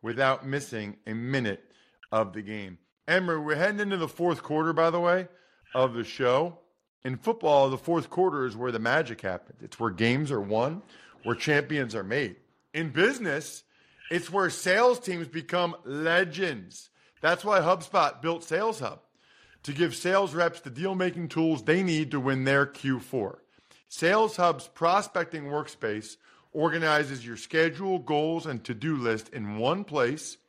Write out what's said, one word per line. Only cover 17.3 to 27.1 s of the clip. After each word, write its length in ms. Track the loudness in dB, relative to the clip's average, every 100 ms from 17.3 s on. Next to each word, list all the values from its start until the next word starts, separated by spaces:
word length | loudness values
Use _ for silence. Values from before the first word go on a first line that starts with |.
| 0
why 160 | 2 2
HubSpot 600 | 4 2 2 2 2 2
built 220 | -4 -4
Sales 380 | -2 -2 0 -2
Hub, 200 | -8 -8 _ _ _ _ _ _
to 100 | -10
give 220 | 0 0
sales 400 | 0 2 2 2
reps 260 | 2 0 0
the 100 | -14
deal-making 580 | -6 -4 0 0 -2 -4
tools 340 | 2 2 2
they 220 | 2 2
need 260 | 4 0 0
to 80 | -2
win 240 | 0 0
their 240 | 4 4 4
Q 320 | 0 -2 -2
four. 440 | -2 -4 -4 -6 _ _ _ _ _
Sales 480 | 0 2 4 2 2
Hub's 300 | 2 2 -6
prospecting 800 | 0 2 2 2 -4 -4 -6
workspace 720 | -6 -6 -6 -6 -4 -4 -8 -18 _ _ _
organizes 720 | 0 0 2 2 2 2